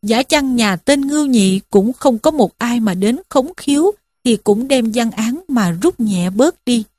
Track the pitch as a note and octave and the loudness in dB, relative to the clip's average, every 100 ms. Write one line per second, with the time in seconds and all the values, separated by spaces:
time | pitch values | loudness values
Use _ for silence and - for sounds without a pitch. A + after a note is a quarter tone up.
0 | G#3 A3+ C4+ D4 C4+ A#3+ G#3+ F3+ - C#4+ | 0 -2 0 0 0 0 0 0 0 0
1 | C#4 D4+ C#4+ B3 F#3+ F#3+ - G3+ G#3 B3+ | 0 -2 2 2 2 0 2 2 2 0
2 | C#4+ A3+ D#4 D#4 G3+ _ A#3+ A#3+ A3 F3+ | 0 0 -2 0 -2 _ -4 -2 -2 -2
3 | G3+ C4 - D4 C4 - - C#4+ F4 G#4 | -2 -2 -2 -2 -2 -6 -2 2 2 -2
4 | _ _ B3 A3 - G3+ C4 C4+ A3+ A3 | _ _ -2 0 0 0 0 0 0 -2
5 | A#3 - A3 C#4 F#4 B3+ F#3 E3+ D4 - | -4 -4 -4 -4 -4 -2 0 0 -2 0
6 | A3 F#3 F3+ F#3+ C#4+ - - A#3+ G#3 | -2 -2 -2 2 0 0 -2 -2 -4